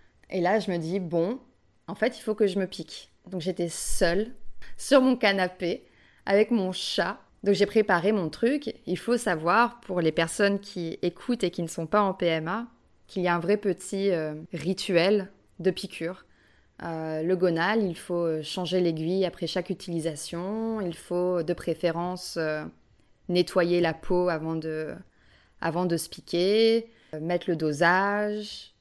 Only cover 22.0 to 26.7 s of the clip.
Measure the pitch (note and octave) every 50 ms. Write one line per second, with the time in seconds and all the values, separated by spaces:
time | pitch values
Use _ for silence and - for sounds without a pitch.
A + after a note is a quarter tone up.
22 | F3 F3+ F3+ F3 - - - E3+ D#3+ D#3 D#3 D3+ D#3 E3 - _ _ _ _ _
23 | _ _ _ _ _ - F3 F3+ E3+ - - F#3 F3 F3 F3 F3 F3 E3 D#3+ -
24 | - - F#3 F3+ F3+ F3+ E3 D#3 D#3+ D#3+ E3 D#3+ D#3 D#3+ D#3 D#3 D#3 D3 - F3+
25 | - - _ _ _ _ _ _ _ _ _ _ - E3 D#3 F3 F3+ F3+ E3+ D#3+
26 | - - - - - - - E3+ F3+ G3 G#3 A3 A3+ A3+